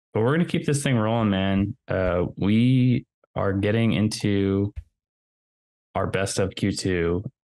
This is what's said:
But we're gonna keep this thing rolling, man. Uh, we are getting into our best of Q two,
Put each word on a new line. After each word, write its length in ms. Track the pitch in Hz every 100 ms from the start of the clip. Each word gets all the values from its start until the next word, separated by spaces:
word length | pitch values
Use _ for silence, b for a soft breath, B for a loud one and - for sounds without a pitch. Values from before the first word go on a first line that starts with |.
| _
But 80 | 107
we're 100 | 117 160
gonna 80 |
keep 200 | 170 170
this 180 | 160 143
thing 140 | 143 120
rolling, 340 | 107 117 110
man. 460 | 95 95 98 101 - -
Uh, 380 | 95 90 87 87 -
we 680 | 95 110 123 131 127 127 - _ _
are 180 | - 98
getting 400 | 98 101 113 113
into 800 | 90 107 - 104 101 98 98 101 - - _ _ _ _ _ _ _ _ _ _
our 120 | 98 92
best 320 | 95 98 -
of 160 | 95
Q 160 | - 101
two, 520 | - 98 90 85 90 107 -